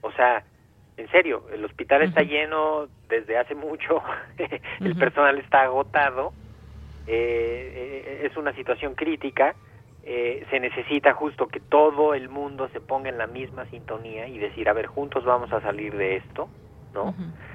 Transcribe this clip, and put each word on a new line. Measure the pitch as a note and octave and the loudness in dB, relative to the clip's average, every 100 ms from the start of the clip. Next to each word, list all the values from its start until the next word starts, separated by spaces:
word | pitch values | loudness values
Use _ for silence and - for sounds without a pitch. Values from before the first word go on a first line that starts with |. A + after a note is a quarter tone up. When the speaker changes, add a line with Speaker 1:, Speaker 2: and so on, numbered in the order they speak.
Speaker 1:
O | A2 | -6
sea, | - B2 A#2 - _ _ _ _ - | 4 4 4 -2 _ _ _ _ -16
en | A2 | 4
serio, | F3 E3+ A#2 - | 4 6 0 -4
el | G#2+ | -8
hospital | G#2+ - - C#3 | -8 -8 2 4
está | D#3 D#3+ | 6 4
Speaker 2:
Ujú. | D3 | 2
Speaker 1:
lleno | D3 D#3 D#3 D#3 D#3 D3 - - | 2 0 0 0 0 -4 -12 -2
desde | A2+ A2 A2+ | -2 0 0
hace | B2 | 0
mucho, | D3 - D#3 - E3 - - - - | -4 -6 -8 0 0 0 -10 -10 -8
<laughs> | E3 - - - | -6 -6 -10 -4
el | F#3+ | -2
Speaker 2:
Ujú. | E3+ | 2
Speaker 1:
personal | C3 - C#3+ C3+ | 2 6 4 4
está | - C#3 | 4 4
agotado, | C3 C3 C#3 D3+ C#3+ B2+ D#3 - - - - - - - - | 6 2 2 2 2 0 -4 -6 -20 -20 -20 -18 -18 -16 -2
eh, | A2+ A#2+ A#2 A#2 A#2+ C3 B2+ B2+ C3+ C3 C#3 | 0 2 0 0 -4 -8 -12 -10 -10 -10 -4
eh, | D3 | -4
es | - | -2
una | D3 | -4
situación | B2+ B2+ A#2+ D3 B2+ | -4 -4 -2 -2 -2
crítica, | D#3 D#3 C#3 C3 C#3 - - - - - | -2 -2 -4 4 2 2 -16 -20 -20 -20
eh, | - B2 A#2+ C3 - | -6 -2 -2 -2 -2
se | C3+ | -2
necesita | B2 - B2 D3 C#3 | -2 -4 -2 2 4
justo | B2+ D3+ C3 D3 | 2 -2 -2 -4
que | - | -4
todo | - D3 D3+ D3 D3+ C#3+ | 2 6 6 6 2 2
el | C3 | -4
mundo | C#3 C#3+ C3+ C3 | -8 -8 -6 -8
se | A#2+ | -8
ponga | - C3+ C3 | -4 -4 -4
en | A#2+ | -6
la | A2+ | -6
misma | B2 C3 C3 A#2+ | -6 -10 -10 -12
sintonía | A#2+ A2+ A2 A2+ A2 A#2 | -14 -10 -10 -10 -10 -10
y | A#2+ | -6
decir, | G#2 - G#2+ | -8 -2 0
"A | |
ver, | G#2+ G#2+ | 0 -2
juntos | - C#3 C3+ | -6 -4 -2
vamos | B2 B2 A#2+ | 2 2 2
a | A#2 | -2
salir | G#2 G2+ G#2+ G#2 | -2 -4 -6 -2
de | F#2+ F#2+ | 0 -2
esto", | - - D#3+ - - - - G3+ | -4 -10 -10 -10 -20 -20 -12 -6
¿no? | G3 | -4
Speaker 2:
Ujú. | F3 E3+ D#3+ - | -6 -10 -12 -16